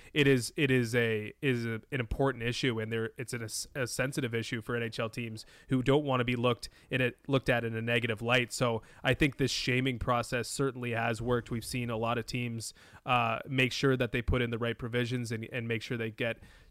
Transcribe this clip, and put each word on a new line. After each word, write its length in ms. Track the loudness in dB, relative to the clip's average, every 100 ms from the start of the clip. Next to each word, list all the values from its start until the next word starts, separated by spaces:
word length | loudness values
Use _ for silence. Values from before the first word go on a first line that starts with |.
| -4
it 140 | 4 6
is, 240 | 6 4 0
it 120 | 2
is 240 | 4 2
a, 380 | 2 2 0 -4 -4
is 240 | 0 0 -2
a, 100 | -6 -6
an 80 | -4
important 420 | -4 0 0 0
issue, 380 | -2 0 0 0
and 100 | -2
there, 200 | -2 -4 -6
it's 140 | -8
an, 160 | -8 -6 -8 -8
a 140 | -4 -4
sensitive 480 | -2 -2 -2 -2 -2
issue 260 | -2 -4
for 140 | -4 -4
N 80 |
H 160 | -4 -4
L 100 | -6
teams 360 | -6 -8 -10 -14 -16 -2
who 120 | 2
don't 220 | 4 4
wanna 220 | 4 2 2
be 100 | 2
looked 320 | 2 0 -4 -16 -4
in 100 | 0
it, 180 | 0 -2 0
looked 220 | 0 2
at 160 | 0
in 100 | 0
a 80 | -2
negative 400 | 0 2 0 -2
light. 300 | 2 2 2
So 300 | 0 0 0 -6 -4
I 120 | 0
think 240 | 2 2 2
this 140 | 0
shaming 460 | 0 0 2 0 0
process 520 | 0 0 0 -4 -2
certainly 420 | -2 -2 -2 -4
has 300 | -2 0 -2
worked. 300 | 0 0 0
We've 120 | -6
seen 260 | -4 -4 -4
a 60 | -2
lot 200 | -2 -2
of 80 | -2
teams, 480 | -4 -4 -6 -8 -12 -20 -8 0
uh, 340 | 2 2 -2 -2
make 240 | 2 2
sure 240 | 4 2 4
that 160 | 2
they 120 | 0
put 180 | 0 2
in 80 | 2
the 80 | 0
right 200 | -2 -4
provisions 540 | -4 -2 -2 -2 -4
and, 160 | -6 -6
and 160 | -6 -4
make 160 | -4
sure 120 | -4 -4
they 140 | -4
get 300 | -4 -4 -4 -12 -20 -8